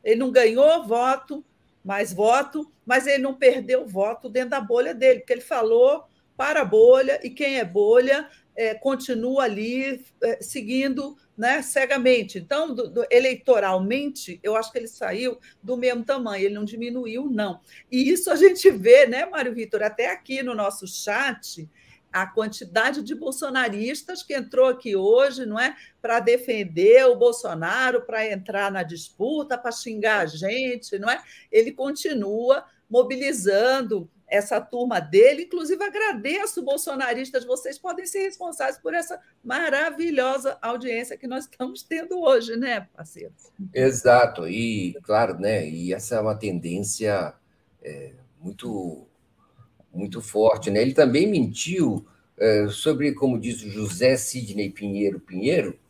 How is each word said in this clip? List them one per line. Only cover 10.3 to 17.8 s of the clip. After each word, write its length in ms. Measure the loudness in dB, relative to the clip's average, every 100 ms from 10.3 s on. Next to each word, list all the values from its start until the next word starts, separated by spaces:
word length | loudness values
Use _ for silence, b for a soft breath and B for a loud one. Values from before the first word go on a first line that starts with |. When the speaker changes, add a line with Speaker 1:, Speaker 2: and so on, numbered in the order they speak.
| -4
Speaker 1:
seguindo, 760 | -8 -10 -4 -2 -2 -4 -8 -14 b -4
né, 240 | -2 0
cegamente. 760 | -2 -2 0 2 4 2 0 -10
Então, 360 | -6 -4 -4
do, 160 | -6 -6
do, 160 | -4 2
eleitoralmente, 1300 | 4 4 -2 2 4 4 0 -2 -4 -4 -10 -16 -8
eu 120 | -2 -2
acho 160 | -2
que 60 | -8
ele 100 | -10
saiu 500 | -8 -6 -4 -4 -6 b _
do 140 | -8 -2
mesmo 260 | -2 -2
tamanho, 420 | -4 -4 -4 -2 -2
ele 100 | -2
não 100 | -8
diminuiu, 600 | -8 -8 -8 -8 -8 -4
não. 300 | -4 -4 -6 B B